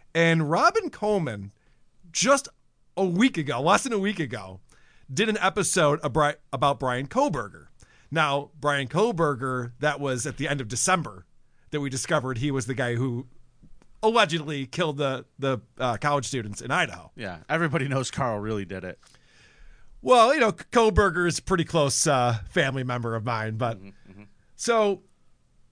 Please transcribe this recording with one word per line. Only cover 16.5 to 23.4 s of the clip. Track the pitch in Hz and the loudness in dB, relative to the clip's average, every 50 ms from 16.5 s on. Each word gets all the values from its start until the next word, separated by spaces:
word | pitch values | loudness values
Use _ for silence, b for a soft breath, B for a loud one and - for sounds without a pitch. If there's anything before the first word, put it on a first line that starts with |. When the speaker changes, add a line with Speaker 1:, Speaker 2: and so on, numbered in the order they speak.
| 101 - | -10 -10
Speaker 1:
in | - 123 | -6 -4
Idaho. | 143 180 170 113 90 90 80 - _ | -2 -2 -2 -2 -6 -12 -18 -20 _
Speaker 2:
Yeah, | - 113 95 85 78 - - | -12 -12 -10 -10 -12 -6 -4
everybody | 151 165 170 151 127 165 135 | -2 0 0 0 0 -2 -2
knows | 143 131 135 127 - | -2 -2 -2 -4 -4
Carl | - - 135 120 110 104 | -4 -4 -2 -2 -2 -4
really | 104 110 110 101 98 | -4 -4 -6 -6 -6
did | 87 98 92 90 | -8 -10 -10 -10
it. | 90 - - b b b b b b b b b b b b b b b b b b b - | -10 -12 -14 b b b b b b b b b b b b b b b b b b b -8
Speaker 1:
Well, | - 247 254 240 226 247 302 | 2 4 6 8 8 6 6
you | 311 | 4
know, | 233 214 | 4 2
Koberger | 170 - - - - 240 226 220 185 208 208 190 156 175 175 | 2 -2 -10 0 4 4 4 6 6 4 4 4 2 2 0
is | 175 - - | 0 0 -2
a | |
pretty | - - 190 175 151 | -2 0 0 0 0
close, | - - 165 143 135 - - - | 0 2 2 2 2 2 0 2
uh, | 160 139 127 120 120 117 107 - - | 2 2 4 2 2 0 -2 -4 -4
family | - 180 147 135 131 135 127 | -2 0 0 0 -2 -4 -4
member | 127 123 123 117 117 113 | -4 -4 -4 -4 -4 -4
of | 113 104 | -4 -4
mine, | 120 117 110 | -4 -4 -4